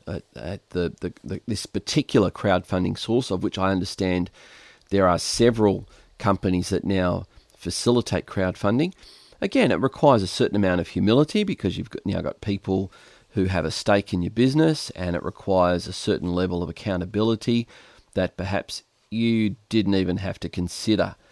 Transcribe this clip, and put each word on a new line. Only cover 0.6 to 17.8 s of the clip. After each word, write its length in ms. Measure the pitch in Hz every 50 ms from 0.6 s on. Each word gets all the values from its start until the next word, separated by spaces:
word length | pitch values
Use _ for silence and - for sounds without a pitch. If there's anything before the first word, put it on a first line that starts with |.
| - _
the, 220 | - 90 87 82 - -
the, 140 | - 87 - - -
the, 180 | 73 92 - - -
this 180 | 107 - -
particular 640 | - - 98 - - - 156 139 - - 127 98 87
crowdfunding 680 | - - - 104 92 90 - - 101 92 92 95 98 -
source, 340 | - - 113 131 127 -
of 100 | 98 90
which 160 | - 101 - 101
I 140 | 92 95
understand 580 | 98 92 87 - - - 98 92 90 90 90 - - - - - - - - - - _ _ _
there 160 | 95 98 95 90
are 100 | 87 82
several 720 | - - - - 117 120 113 113 107 101 95 98 98 - - - - _ _ -
companies 500 | - 104 95 - - 98 92 90 90 -
that 160 | 98 - -
now 400 | 90 98 95 92 90 92 92 95 - _ - _ _ _ _
facilitate 680 | - 90 - - - 117 120 123 110 - 101 85 - -
crowdfunding. 640 | - 101 92 92 90 - - 101 110 127 160 185 - _ - - - - - - - _
Again, 300 | - 196 - 269 226 127
it 100 | 98 80
requires 420 | 113 - - - - 147 131 110 95
a 40 | 90
certain 280 | - - 123 - -
amount 240 | 104 101 92 90 90
of 100 | 87 -
humility 540 | - 90 95 101 117 135 156 - - 208 208
because 340 | - - - - 95 101 98
you've 120 | - -
got, 160 | - - -
now 160 | - 87 85
got 180 | 82 - - -
people 520 | - 107 101 95 - - 95 95 98 95 - - - - - - _ _
who 140 | - 104 92
have 200 | 92 95 87 82
a 60 | 80
stake 420 | - - - - 101 101 98 - -
in 80 | 90
your 100 | 87 90
business, 600 | 107 113 123 135 135 151 160 160 156 - - -
and 240 | - 92 90 87 87
it 80 | - -
requires 640 | - - - - - 95 92 90 87 90 87 - -
a 60 | 92
certain 400 | - - 107 101 - - 90 87
level 280 | 90 92 92 90 87
of 80 | 87 82
accountability 1000 | - - - 107 95 90 90 90 - 104 107 113 113 107 - 123 117 120 117 - - -